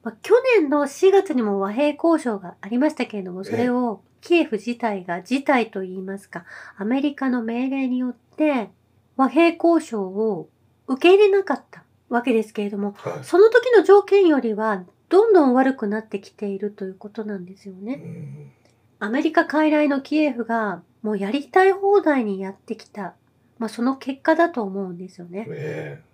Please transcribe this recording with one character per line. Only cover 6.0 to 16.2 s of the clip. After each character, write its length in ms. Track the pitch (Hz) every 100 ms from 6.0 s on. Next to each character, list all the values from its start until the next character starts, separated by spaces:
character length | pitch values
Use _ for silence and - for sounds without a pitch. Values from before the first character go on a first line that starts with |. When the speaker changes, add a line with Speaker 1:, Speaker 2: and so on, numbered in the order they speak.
Speaker 1:
ま 160 | 190 196
す 120 | _
か、 160 | 175 180 - - -
ア 80 |
メ 180 | 202 262
リ 140 | 285 285
カ 120 | 269
の 140 | 247
命 280 | 226 233 262
令 180 | 269 262
に 100 | 254
よ 120 | 254
っ 40 | - _ -
て 340 | 302 262 196 _ _ _ _ -
和 120 | 269
平 280 | 294 339 330
交 280 | 339 330
渉 160 | - 226
を 480 | 185 196 220 180 156 _ _ _ -
受 160 | 262
け 140 | 339 392
入 80 |
れ 40 | 415
な 100 | 392
か 120 | 392
っ 80 | - _
た 140 | - _ _ _
わ 140 | 240
け 100 | 240
で 80 | 226
す 80 | 214
け 100 | -
れ 80 | 202
ど 80 | 202
も、 160 | 202 202
Speaker 2:
は 220 | - 147
い。 40 |
Speaker 1:
そ 120 | 131 349
の 140 | 440
時 260 | 466 494 453
の 60 |
条 220 | - 403
件 240 | 403 392 359
よ 100 | 285
り 160 | 233
は 300 | 208 220 196 175 _ _
ど 200 | 359 453
ん 40 |
ど 120 | 370
ん 100 | 277
悪 200 | 247 262
く 140 | 262 208
な 100 | 214
っ 80 | 214
て 140 | 202